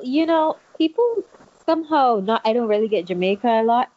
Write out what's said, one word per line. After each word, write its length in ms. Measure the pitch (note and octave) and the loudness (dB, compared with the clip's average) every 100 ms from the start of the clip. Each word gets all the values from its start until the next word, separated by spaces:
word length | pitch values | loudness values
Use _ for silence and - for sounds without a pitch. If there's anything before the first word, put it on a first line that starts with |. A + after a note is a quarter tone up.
| B3+ | -2
you 200 | C#4+ D#4+ | -2 0
know, 300 | E4 D#4+ - _ - | 0 0 -4 _ -4
people 460 | D#4+ A4+ A#4+ A4+ - - - _ - | -2 0 -2 -2 -8 -14 -20 _ -2
somehow 560 | D#4+ D#4 D#4 B3+ G#3+ | -2 0 2 2 2
not, 180 | F#3+ A3+ A3 | 0 0 0
I 80 | |
don't 160 | A#3 A3+ | 0 0
really 180 | G#3 A3 | 0 0
get 200 | G3+ F3+ | -2 -2
Jamaica 380 | F3+ F#3 G3+ A#3+ | -2 -2 0 0
a 180 | A3+ | 2
lot. 260 | A3+ A#3+ - | 2 0 -2